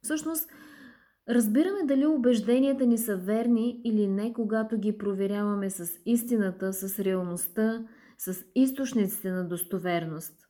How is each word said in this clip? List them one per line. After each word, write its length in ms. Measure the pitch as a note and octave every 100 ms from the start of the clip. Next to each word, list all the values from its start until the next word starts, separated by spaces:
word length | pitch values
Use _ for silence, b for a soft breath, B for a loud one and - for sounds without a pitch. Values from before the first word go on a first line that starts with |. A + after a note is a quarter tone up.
Всъщност, 480 | - D4+ D4+ D#4+ - B B B B B B B -
разбираме 540 | A#3 G#3+ A3 F#4 G4+
дали 220 | D4+ C4+ D4
убежденията 800 | D#4 A#3+ A#3 G3 B3 C#4 C4+ B3+
ни 120 | A3+
са 200 | A3+ G3
верни 640 | F3+ A3 A#3 A#3 A#3 A#3+ A#3
или 220 | G#3+ G3+
не, 260 | G3 A3
когато 440 | A#3 G#3+ A3 A3 A3
ги 200 | G3+ G#3+
проверяваме 720 | G3+ G3 G3 G3+ G#3 G3+ G3
с 300 | F#3+ F3 - -
истината, 680 | A#3 A3+ A#3 G3 F3+ F#3+
с 260 | F#3+ F#3+ G3
реалността, 840 | F#3+ F#3 F3+ F3 - - A3 A3+ A3+ B B B
с 280 | - F#3 - -
източниците 760 | C4 C4+ C4 A#3 F#3+ - F#3+
на 160 | F3+ F3+
достоверност. 840 | F3 F#3 F#3+ F3+ E3+ E3 D#3 - _ _